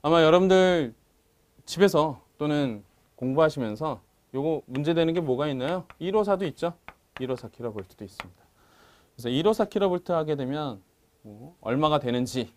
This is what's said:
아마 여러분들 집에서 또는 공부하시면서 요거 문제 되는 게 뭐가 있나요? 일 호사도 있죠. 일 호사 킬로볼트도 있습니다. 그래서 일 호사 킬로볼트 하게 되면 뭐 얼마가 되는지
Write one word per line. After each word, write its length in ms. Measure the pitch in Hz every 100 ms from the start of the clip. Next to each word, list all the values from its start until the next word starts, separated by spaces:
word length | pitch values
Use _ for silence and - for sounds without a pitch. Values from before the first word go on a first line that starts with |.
아마 220 | 147 165
여러분들 720 | 156 180 190 185 185 175 127 - _ _ _ _ _ _ -
집에서 580 | 165 196 156 156 131 _ _
또는 440 | 151 147 135 104 - _ _ _
공부하시면서 840 | 127 135 156 151 113 107 156 120 _ _ _
요거 300 | 131 151 151 -
문제 300 | 127 147 170
되는 180 | 165
게 80 | 170
뭐가 260 | 156 127 151
있나요? 360 | 135 131 180 - -
일 160 | 170 214
호사도 280 | 202 190 180
있죠. 280 | - 170 - - _ _ -
일 100 | 127
호사 200 | 123 113
킬로볼트도 540 | - 120 104 90 -
있습니다. 400 | 98 - 90 90 _ _ _ _ _ _ _
그래서 160 | - 120
일 180 | 131 185
호사 180 | 220 208
킬로볼트 460 | 208 196 180 -
하게 240 | 170 156 143
되면 460 | 127 147 147 101 _ _ _ _
뭐 340 | 107 104 139 _
얼마가 380 | 110 131 156 151
되는지 520 | 127 123 123 127 113